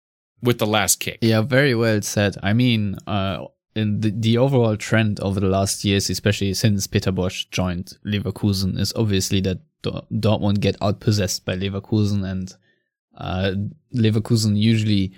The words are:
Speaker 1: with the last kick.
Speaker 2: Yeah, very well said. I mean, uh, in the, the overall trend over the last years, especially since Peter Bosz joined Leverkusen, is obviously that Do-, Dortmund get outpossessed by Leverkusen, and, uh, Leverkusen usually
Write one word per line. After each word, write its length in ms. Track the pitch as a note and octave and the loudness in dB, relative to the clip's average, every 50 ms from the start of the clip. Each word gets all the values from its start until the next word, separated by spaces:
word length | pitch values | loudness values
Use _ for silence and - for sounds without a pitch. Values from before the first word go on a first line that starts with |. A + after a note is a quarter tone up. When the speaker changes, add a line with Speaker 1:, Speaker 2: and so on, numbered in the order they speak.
| _ _ _ _ _ _ _ _ | _ _ _ _ _ _ _ _
Speaker 1:
with 160 | - B2 A#2+ A#2 | 0 0 2 2
the 100 | A#2 G#2 | 0 2
last 320 | G#2+ G#2+ G2 F2 - - | 2 2 2 2 0 -2
kick. 200 | - - - - | -4 -8 -6 0
Speaker 2:
Yeah, 200 | A#2 A2+ A2 A2 | 2 2 2 2
very 340 | A2 - B2+ C3 D3 C#3+ A#2+ | 2 2 2 2 2 2 2
well 260 | A2+ A#2 A2+ A2 G#2+ | 2 2 2 0 0
said. 360 | G2 - - G#2+ G2+ G2 F2+ - | -2 -2 -2 0 0 0 -2 -2
I 120 | - G2 G#2+ | -2 0 2
mean, 420 | A#2 B2+ B2 A#2 A2 G#2 G2+ F#2+ - - - | 2 4 4 2 2 0 -2 -4 -8 -8 -6
uh, 380 | G#2+ G2+ F#2+ G2 F2+ A#1+ C2 - - _ _ _ _ | -4 -2 -2 -4 -4 -6 -8 -12 -18 _ _ _ _
in 260 | G#2+ A2 G#2+ G#2 G#2 | -4 -2 -2 -2 0
the, 100 | G#2+ A2 | -2 -2
the 260 | F#2+ A#2 A2 A2+ A#2 A#2 | -2 0 0 2 4 4
overall 380 | B2+ C#3 C#3 B2+ A#2 A2+ G#2+ G#2 | 4 4 4 2 2 2 0 -2
trend 420 | - - A#2 A2 A2 G#2 G2+ - | -2 0 0 2 2 2 0 -2
over 200 | - G2 G2 G2 | -2 -2 -2 0
the 80 | G2+ F#2+ | 2 2
last 360 | F#2+ G2 G2 F#2+ - - - | 2 2 2 0 -2 -2 0
years, 260 | G#2 G2 G2+ - - | 0 2 2 0 -2
especially 440 | F#2 - - G#2+ G2 - G2+ G2 F#2 | -4 0 0 0 0 0 0 -2 -2
since 340 | - - A2+ G2+ G2 F#2 - | 0 2 2 2 2 -2 -2
Peter 240 | - G2+ - G2+ | -2 0 0 0
Bosz 380 | F#2 F#2 F2+ F#2 - - - - | -2 -2 -2 -4 -4 -6 -10 -8
joined 460 | - - F#2 F#2 F2 F2 F#2+ - - - _ | -4 -4 -4 -2 -4 -6 -8 -10 -14 -14 _
Leverkusen, 760 | G#2 G#2 G2+ F#2+ F#2+ F#2+ - - G#2 G2 F#2+ G2 F#2 - G2 | -4 -4 -4 -4 -4 -6 -2 0 0 0 2 0 -2 -2 -2
is 140 | G2+ - - | -2 -4 -2
obviously 460 | A#2 A#2 G#2+ G2 F#2+ F#2 - - G2 | -2 0 2 2 0 0 2 0 0
that 180 | F#2+ G2 F#2 - - _ _ _ | 2 0 -2 -4 -8 _ _ _
Do-, 200 | - - - F2+ - - | -8 -8 -8 -8 -8 -6
Dortmund 480 | A2+ A2 G#2+ G#2 G#2+ - F#2 G#2 G2+ G#2 | -6 0 2 2 2 2 2 0 0 2
get 200 | F#2+ G2 - - | 0 0 -2 0
outpossessed 640 | - G#2 G2+ - - A#2+ G#2+ G#2 F#2+ F#2 - - - | -2 -2 -2 0 0 0 0 2 0 -2 -4 -6 -6
by 100 | - G2 | -6 -6
Leverkusen, 760 | F#2 G2 G2 G2 G2 - - A2 G#2+ G#2 G2+ G#2 G2+ F#2+ F#2 | -4 -4 -4 -6 -6 -6 -2 0 0 2 2 0 0 -2 -2
and, 260 | F#2+ F#2+ F#2 F#2 - _ _ _ _ _ _ _ _ _ _ _ _ - | -4 -6 -8 -10 -12 _ _ _ _ _ _ _ _ _ _ _ _ -14
uh, 360 | E2 F2+ F2+ F#2 F#2+ G2 F#2 G2 G2+ G#2 - - _ _ - | -8 -6 -4 -2 -2 -2 -2 -2 -4 -6 -8 -14 _ _ -2
Leverkusen 640 | A#2+ A2 A2 G#2+ A2+ G#2+ - A#2 A2+ A2 A2 G#2 G#2 | 0 2 2 2 2 0 2 0 2 2 2 2 2
usually 560 | G#2+ A2+ A2+ A2 G#2+ A2 G#2 G2+ F#2+ F#2 - | 4 4 4 2 2 2 2 2 0 0 -4